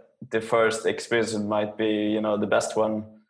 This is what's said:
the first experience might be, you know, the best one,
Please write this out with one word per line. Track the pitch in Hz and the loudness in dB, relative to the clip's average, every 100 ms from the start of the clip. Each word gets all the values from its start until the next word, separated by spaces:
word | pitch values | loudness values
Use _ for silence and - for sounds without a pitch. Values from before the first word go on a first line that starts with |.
| - _ 123 | -14 _ -6
the | 113 | -4
first | 110 117 110 107 90 | 0 2 2 2 -2
experience | - - 117 107 | -2 0 0 0
might | 107 104 107 107 - | -2 -2 -2 -2 -2
be, | 110 | 0
you | 107 107 107 | 0 0 0
know, | 107 104 | 0 0
the | 104 | 2
best | 107 - 107 | 2 2 0
one, | 110 110 107 - | 0 -2 -8 -18